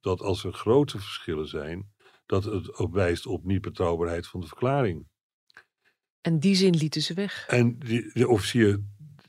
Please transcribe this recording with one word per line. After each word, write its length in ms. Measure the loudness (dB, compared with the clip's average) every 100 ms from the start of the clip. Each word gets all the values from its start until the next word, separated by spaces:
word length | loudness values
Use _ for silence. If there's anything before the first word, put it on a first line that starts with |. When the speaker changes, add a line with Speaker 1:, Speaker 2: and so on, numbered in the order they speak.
Speaker 1:
dat 180 | -4 -2
als 220 | -2 -4
er 100 | -6
grote 460 | -4 2 4 2 -2
verschillen 480 | -10 -10 -6 -6 -6
zijn, 440 | -8 -8 -10 -12 _ _ _ -4
dat 180 | -2
het 300 | -2 -4 -6 -6
ook 180 | -4
wijst 320 | 0 0 0 -4
op 180 | -6
niet-betrouwbaarheid 840 | -2 -2 -2 -2 0 0 -2 -4 -6
van 120 | -10
de 80 | -12
verklaring. 640 | -4 0 2 0 -2 -10 _ _ _ _ -20 _ _ _ _ _ _
Speaker 2:
En 180 | 0 2
die 160 | 4 6
zin 200 | 6 4
lieten 260 | 2 -2
ze 120 | -4
weg. 320 | -4 -6 -8 0
Speaker 1:
En 320 | 4 4 2
die, 300 | -2 -4 -2
de 140 | 0 4
officier 540 | 4 2 4 4 4 -2 -12 -20 -20